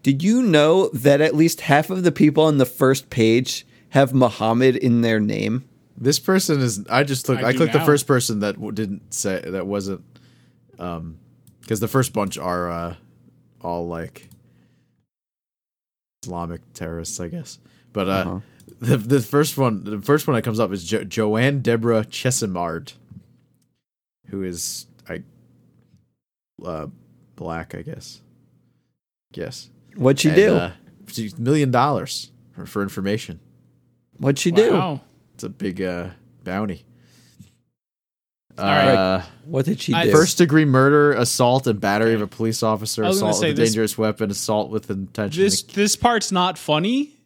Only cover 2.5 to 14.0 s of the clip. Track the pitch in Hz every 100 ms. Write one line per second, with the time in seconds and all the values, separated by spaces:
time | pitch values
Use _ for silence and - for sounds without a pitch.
2.5 | 143 123 - 131 135 - - 113 117 131
3.5 | - - _ _ 139 135 131 120 - 110
4.5 | 117 131 120 127 117 117 110 104 104 104
5.5 | 123 - _ _ - 123 139 - 190 180
6.5 | 147 123 98 - 123 143 131 - 127 123
7.5 | 127 160 147 147 147 - 127 120 107 104
8.5 | - 107 107 104 98 - - 101 92 -
9.5 | 92 92 101 98 92 - - _ _ _
10.5 | _ _ - 87 85 82 80 _ _ _
11.5 | _ - 113 113 135 127 110 98 - 90
12.5 | 90 87 85 85 85 _ _ _ _ _
13.5 | _ 90 85 85 82